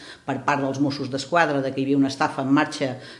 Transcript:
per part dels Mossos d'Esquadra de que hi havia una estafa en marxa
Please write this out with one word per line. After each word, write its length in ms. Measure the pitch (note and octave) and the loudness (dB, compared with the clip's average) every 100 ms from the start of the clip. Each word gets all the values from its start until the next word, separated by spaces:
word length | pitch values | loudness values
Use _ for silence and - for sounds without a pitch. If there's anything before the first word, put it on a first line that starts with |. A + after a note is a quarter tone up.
| - - | -18 -14
per 120 | - B2+ D3 | -6 -2 0
part 160 | C#3+ | 0
dels 160 | C3+ C3 | 0 0
Mossos 300 | C#3+ C#3 B2 | 0 -2 -4
d'Esquadra 540 | C3+ - E3+ D#3 C#3 | -6 0 2 4 2
de 80 | C3 | -2
que 80 | C3+ | -2
hi 20 | C3+ | 0
havia 100 | C#3 | 2
una 140 | C3+ | 2
estafa 320 | C3+ D3 C#3 C3+ | 2 -2 0 2
en 60 | |
marxa 460 | D3 D3+ - C3+ A#2+ - | 2 2 -2 -4 -4 -12